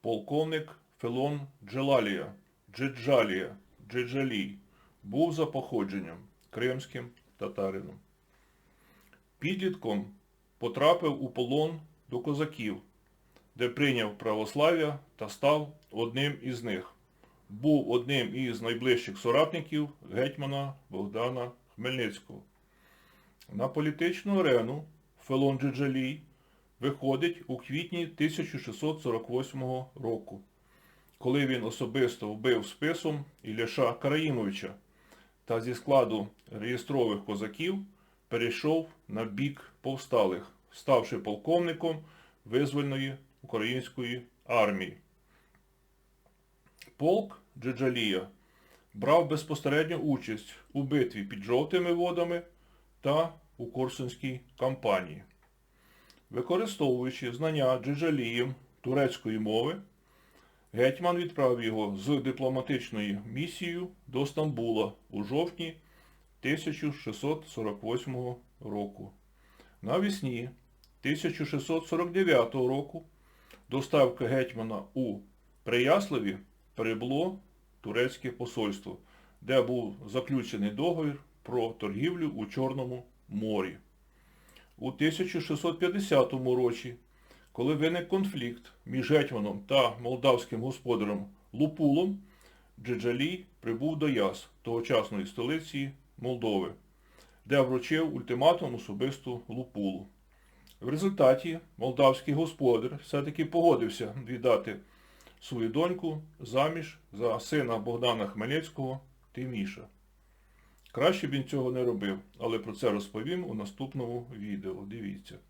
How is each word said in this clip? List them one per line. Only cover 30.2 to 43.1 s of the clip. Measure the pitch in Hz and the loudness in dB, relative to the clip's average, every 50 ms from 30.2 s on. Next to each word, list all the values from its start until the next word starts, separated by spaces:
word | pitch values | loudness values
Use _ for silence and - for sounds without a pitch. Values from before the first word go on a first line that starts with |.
| - - 101 101 - _ _ _ _ _ _ _ _ _ _ _ _ _ _ _ | -6 -12 -16 -16 -18 _ _ _ _ _ _ _ _ _ _ _ _ _ _ _
коли | - 123 131 143 139 | -2 0 2 2 2
він | 131 131 120 107 | 2 0 0 -2
особисто | 110 - - 131 113 107 135 127 120 120 - 110 104 | -6 -4 -4 -6 -4 2 2 2 2 2 -4 -8 -8
вбив | 107 107 110 131 120 110 101 | -6 0 2 4 4 4 2
списом | - - - 147 156 160 160 - 160 151 143 139 - - _ | -4 -8 -4 -2 -2 -2 0 -2 -2 -2 -2 -6 -12 -18 _
Ілляша | - 110 110 110 113 117 - - 131 117 | -10 -8 -4 -2 -4 -2 2 2 2 2
Караїмовича | 120 - - 139 147 156 160 156 135 117 107 98 98 - 104 - - - _ _ _ _ _ _ - - - _ _ _ _ | 2 0 0 0 0 2 2 0 0 0 -2 -2 -4 -6 -10 -10 -12 -14 _ _ _ _ _ _ -20 -20 -20 _ _ _ _
та | - 117 113 | -4 -2 -2
зі | 110 123 123 | -2 -4 -6
складу | 120 - 147 139 135 120 104 110 104 98 101 - _ _ - | -6 2 6 6 6 6 6 2 -2 -2 -4 -8 _ _ -14
реєстрових | 113 107 104 120 127 117 - - 139 135 120 110 101 101 98 | -12 -8 -4 -4 -4 -4 -4 -2 2 2 2 2 2 -2 -4
козаків | - 104 98 110 107 - - 160 180 196 196 196 - - _ _ _ _ _ _ _ | -6 -4 -4 -4 -6 -6 -4 -4 -2 -2 -4 -6 -10 -18 _ _ _ _ _ _ _
перейшов | 113 117 117 117 120 - - 151 160 165 160 160 - _ _ - | -2 0 0 -2 -2 -2 0 0 0 0 -2 -4 -16 _ _ -10
на | 104 107 113 | -6 -6 -6
бік | 110 101 110 139 139 143 - - - _ _ | -4 -2 -2 -2 -2 -4 -8 -18 -20 _ _
повсталих, | - 131 135 127 - - 131 117 104 92 92 87 - - _ _ _ _ | -6 -6 -6 -6 -4 2 4 4 4 4 2 -4 -8 -14 _ _ _ _
ставши | - - - - 131 117 - - 123 104 | -20 -8 2 4 4 4 4 0 -6 -6
полковником | - 107 104 - - 160 165 175 175 170 156 - 170 165 160 156 - - - - - _ _ _ _ | -4 -4 -6 -4 0 2 2 2 2 0 -2 -2 -2 -2 -2 -4 -10 -18 -20 -20 -20 _ _ _ _
визвольної | 107 110 131 147 139 139 147 143 139 139 135 135 135 | -2 0 2 2 2 0 -2 -2 -2 -2 -4 -4 -6